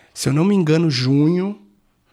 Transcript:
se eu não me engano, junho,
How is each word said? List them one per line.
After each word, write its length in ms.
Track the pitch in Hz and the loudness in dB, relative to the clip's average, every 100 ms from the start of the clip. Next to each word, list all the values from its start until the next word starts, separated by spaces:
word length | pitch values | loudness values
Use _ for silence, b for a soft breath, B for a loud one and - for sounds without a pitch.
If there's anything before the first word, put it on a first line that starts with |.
| B | B
se 160 | - 135 | -8 -4
eu 20 | |
não 140 | 143 185 | 0 2
me 80 | |
engano, 360 | 202 156 160 165 | 0 2 2 0
junho, 680 | 127 127 139 151 175 196 208 - _ _ _ b | -2 0 2 2 0 -4 -8 -18 _ _ _ b